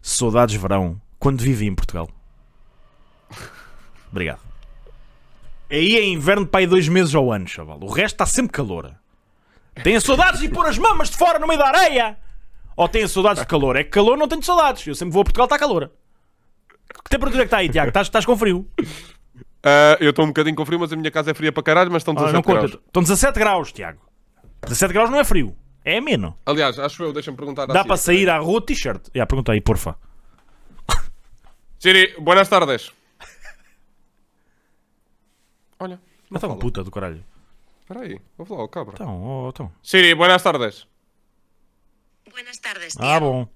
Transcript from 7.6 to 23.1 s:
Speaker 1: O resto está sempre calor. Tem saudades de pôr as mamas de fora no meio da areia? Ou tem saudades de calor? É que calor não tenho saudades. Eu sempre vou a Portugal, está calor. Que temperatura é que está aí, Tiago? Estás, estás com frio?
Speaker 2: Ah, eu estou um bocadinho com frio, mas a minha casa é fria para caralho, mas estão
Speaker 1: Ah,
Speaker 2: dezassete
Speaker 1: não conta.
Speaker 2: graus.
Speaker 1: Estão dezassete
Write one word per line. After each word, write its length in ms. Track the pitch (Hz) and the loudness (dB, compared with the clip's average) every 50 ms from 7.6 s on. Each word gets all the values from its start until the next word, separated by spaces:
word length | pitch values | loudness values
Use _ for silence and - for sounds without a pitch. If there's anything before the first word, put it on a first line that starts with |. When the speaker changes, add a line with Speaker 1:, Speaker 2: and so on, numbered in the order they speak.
| 80 78 78 73 | -16 -16 -16 -14
Speaker 1:
O 60 | 90 98 | -10 -6
resto 240 | 113 147 202 214 - | -2 -2 -2 -2 -2
está 100 | - 190 | -2 -2
sempre 260 | - - 254 247 - - | 0 0 0 -2 -2 -4
calor. 400 | - 135 98 92 82 78 67 - _ _ _ _ _ _ _ _ _ _ _ _ _ _ _ _ - - | -6 -6 -6 -6 -8 -10 -14 -20 _ _ _ _ _ _ _ _ _ _ _ _ _ _ _ _ -2 0
Tem 160 | 180 220 220 | 2 2 2
saudades 420 | - - 269 262 349 370 - - | 2 2 2 4 4 2 2 0
de 80 | - - | -4 -4
pôr 180 | - 370 339 | -2 -2 0
as 100 | 311 220 | 0 0
mamas 320 | 214 359 453 403 - 302 302 | 2 2 2 4 4 0 0
de 80 | - | 2
fora 220 | - 339 339 330 302 | 2 2 2 2 0
no 80 | 311 | 0
meio 100 | 320 320 | 0 2
da 120 | 294 285 269 | 2 2 4
areia? 480 | 285 359 370 320 285 247 233 214 208 - - - - - - - - - - - - | 4 4 4 4 2 0 -2 -2 -6 -12 -16 -14 -16 -16 -16 -16 -20 -18 -18 -14 -2
Ou 120 | - 175 | -2 -2
tem 200 | - - 226 208 | 0 0 -2 -2
saudades 340 | 180 - 190 185 208 202 147 | -2 0 2 2 2 2 0
de 60 | 127 | -4
calor? 280 | - 170 151 139 131 123 | -2 0 0 0 2 0
É 80 | 135 147 | 0 -2
que 60 | - | 0
calor 260 | - 202 202 226 262 | 2 4 4 4 4
não 120 | 294 302 | 2 0
tenho 160 | 269 320 320 - | -2 -2 -6 -2
saudades. 420 | - 359 339 311 277 - - - | 0 2 4 4 2 0 -2 -10
Eu 80 | 151 139 | -12 -10
sempre 200 | - 175 180 160 | -8 -8 0 0
vou 80 | 196 | 2
a 40 | 196 | 2
Portugal, 200 | - - 214 247 | 4 4 2 4
está 120 | 247 294 | 2 2
calor. 320 | 285 294 294 202 165 143 - _ _ _ _ _ _ _ _ _ _ _ _ _ _ _ _ _ _ _ _ - - _ | 0 0 0 0 -2 -4 -6 _ _ _ _ _ _ _ _ _ _ _ _ _ _ _ _ _ _ _ _ -20 -20 _
Que 60 | - | -4
temperatura 320 | - 277 269 269 - 262 | -2 -2 0 0 0 0
é 40 | 254 | 2
que 20 | |
está 100 | 247 240 | 2 2
aí, 120 | 208 185 156 | 0 0 2
Tiago? 180 | 127 160 147 | 2 0 0
Estás, 180 | - - 233 196 | 2 0 0 0
estás 200 | - - 220 175 | 2 0 0 2
com 120 | 226 240 | 2 2
frio? 300 | 202 226 202 185 180 196 - - - - - - - - - - _ _ _ _ - - - _ _ - | 2 2 0 0 0 -4 -6 -6 -6 -6 -6 -10 -16 -20 -20 -20 _ _ _ _ -20 -20 -20 _ _ 4
Speaker 2:
Ah, 320 | 143 143 147 147 151 156 - | 6 8 8 8 8 6 6
eu 80 | 160 147 | 4 2
estou 160 | 139 - 156 | 4 4 0
um 20 | |
bocadinho 280 | 151 139 156 156 160 156 | 2 2 0 0 0 0
com 100 | 147 156 | -2 -4
frio, 120 | 143 170 170 | -2 -2 -2
mas 120 | 170 156 | -2 -4
a 40 | 160 | -6
minha 140 | 160 156 156 | -6 -6 -4
casa 220 | - 160 147 156 | -4 -2 -4 -4
é 20 | 147 | -4
fria 180 | - 156 156 | -2 -4 -2
para 120 | 139 156 - | -2 -2 0
caralho, 260 | 156 156 175 185 180 | 2 4 4 4 2
mas 100 | 175 160 | 0 -2
estão 100 | - - 156 | -2 -2 -2
Speaker 1:
Ah, 40 | |
Speaker 2:
dezassete 180 | 151 147 156 151 | 0 0 2 2
Speaker 1:
não 60 | 170 160 | 2 2
conta. 240 | - - 107 104 | 2 2 2 0
Speaker 2:
graus. 60 | - - - _ | -2 -6 -12 _
Speaker 1:
Estão 160 | _ - 185 | _ 0 0
dezassete 380 | 175 156 | 2 2